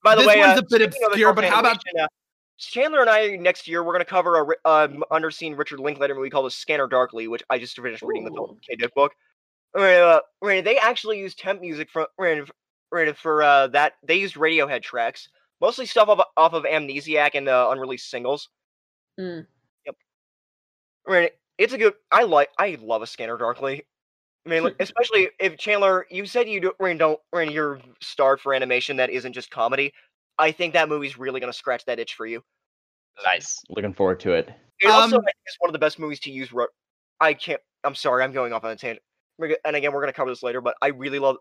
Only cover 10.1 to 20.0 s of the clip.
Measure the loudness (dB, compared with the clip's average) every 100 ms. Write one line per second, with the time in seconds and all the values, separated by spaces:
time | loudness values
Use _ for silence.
10.1 | 6 2 _ -2 0 2 2 2 0 -6
11.1 | -6 -8 -10 -8 -8 -8 -10 -8 -6 -6
12.1 | -2 -2 -2 -6 _ _ _ _ -2 -2
13.1 | -2 -2 2 6 6 4 2 0 _ -2
14.1 | -2 -2 0 2 2 0 -2 -6 -4 -4
15.1 | -6 -20 _ _ _ -2 -2 -2 2 4
16.1 | 4 2 4 2 2 -2 -2 -4 -10 -2
17.1 | 0 0 0 2 2 2 0 -6 -10 -10
18.1 | -8 -4 -6 -8 _ _ _ _ _ _
19.1 | -14 -12 -12 -18 _ _ _ -18 -18